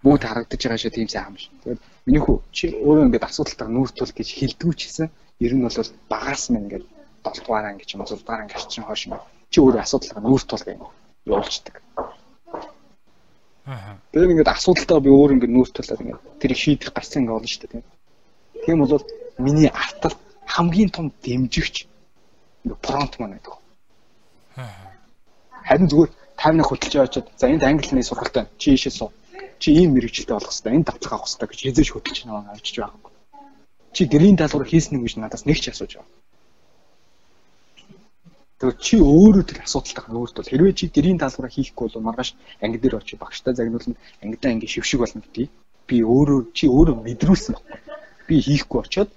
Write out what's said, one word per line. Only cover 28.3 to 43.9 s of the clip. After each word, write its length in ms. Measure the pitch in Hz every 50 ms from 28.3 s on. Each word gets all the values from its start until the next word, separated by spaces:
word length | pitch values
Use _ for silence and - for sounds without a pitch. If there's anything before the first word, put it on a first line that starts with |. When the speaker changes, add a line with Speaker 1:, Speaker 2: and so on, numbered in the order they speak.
| -
Speaker 1:
байна. 160 | 127 110 - - _
Чи 160 | - 147 139
ийшээ 200 | 127 - 135 - -
суу. 140 | 113 104 - _ _ _ - - - - - _
Чи 80 | - - 147 156
ийм 160 | 185 170 135
мэрэгчлэлтэй 420 | 127 113 117 - - - - 120
болох 140 | 104 - -
хэрэгтэй. 240 | - - - 107 117
Энд 120 | 156 160 -
давталгаа 280 | 120 - - - 120 107
авах 120 | - -
хэрэгтэй" 180 | - - 117 -
гэж 100 | - -
хизээж 280 | - 131 127 143 151 -
хөдөлж 280 | - - - - - - -
намайг 240 | 120 107 107 104 104
авчиж 260 | 104 107 _ - - -
байгаагүй. 300 | 104 101 - - _ - _ _ _ _ _ - - - _ _ _ _ _ _ _ _ _
Чи 80 | - 185 131
гэрийн 260 | 139 147 160 208 202 165
даалгавар 280 | 165 151 - 151 135 -
хийсэн 300 | - 165 151 - - 135
юм 60 | 120
гэж 80 | 113 - -
надаас 280 | 110 110 - 113 -
нэг 120 | 143 147 -
ч 40 | - -
асууж 220 | - - 92 - -
байгаа. 160 | - - _ _ _ _ _ _ _ _ _ _ _ _ _ _ _ _ _ _ _ _ _ _ _ _ _ _ _ _ _ _ _ _ _ _ - _ _ - - _ _ _ _ _ - _ _ _ _ _ _
Тэгвэл 240 | - 131 - - -
чи 100 | - - 226
өөрөө 460 | 170 143 143 160 196 220 208 196 170
тэр 140 | - - -
асуудалтайгаа 520 | - - - 143 - - - 131 - - 113
нүүрт 220 | 117 120 117 - -
бол. 140 | - -
Хэрвээ 220 | - 135 170 196 190
чи 120 | - - 165
гэрийн 280 | - - 143 175 190 165
даалгавраа 320 | 151 131 - - 143 123 -
хийхгүй 320 | - 135 - - - 120
бол 220 | 110 - 113 110 113
маргааш 200 | 113 120 127 - - _ _ - - _
анги 160 | - 107 113 113
дээр 180 | 117 131 120 110
очиж 200 | - - - -
багштай 320 | - - - - _ 131 127
загнуулна. 440 | 123 117 113 113 117 - -